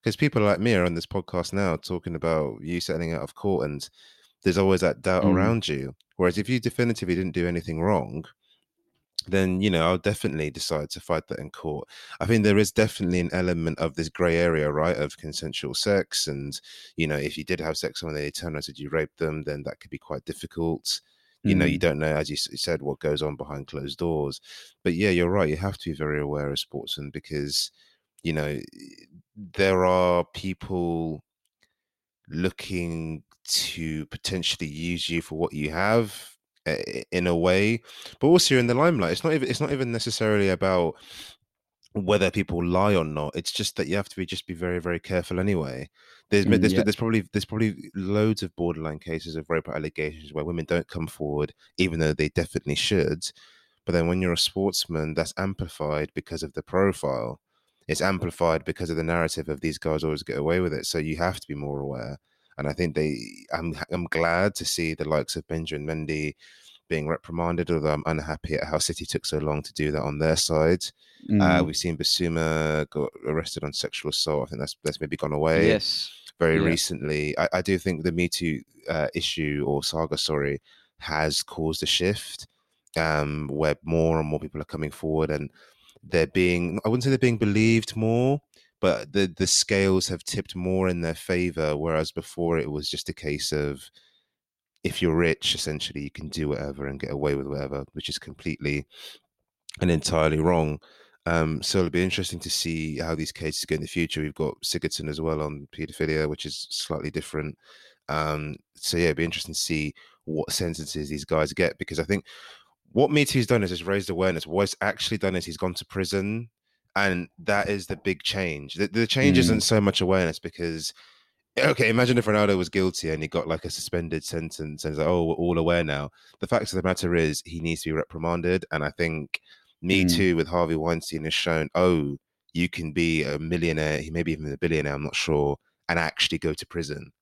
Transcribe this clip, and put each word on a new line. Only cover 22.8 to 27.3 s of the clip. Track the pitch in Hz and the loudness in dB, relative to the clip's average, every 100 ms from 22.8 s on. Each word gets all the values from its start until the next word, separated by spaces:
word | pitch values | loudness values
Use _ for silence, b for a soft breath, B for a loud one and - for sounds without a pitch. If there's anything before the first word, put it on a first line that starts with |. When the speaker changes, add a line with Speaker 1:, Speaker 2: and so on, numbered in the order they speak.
Speaker 1:
what | 71 69 | -4 -4
goes | 78 73 | -2 -2
on | 76 71 | -2 -6
behind | 71 71 67 | -10 -10 -10
closed | 73 69 69 | -10 -10 -4
doors. | 85 78 71 71 B B B B | -2 0 -2 -6 B B B B
But | 92 | -2
yeah, | 85 104 | 2 4
you're | 87 85 | 4 4
right. | 98 80 | 4 2
You | 76 | 0
have | 98 95 | -4 -4
to | - | -8
be | 73 | -4
very | 76 73 | -2 -2
aware | 73 73 71 | -2 -2 -4
as | 71 | -4
sportsmen | - 71 - - 71 | -6 -10 -8 -8 -8
because, | 71 - | -12 -8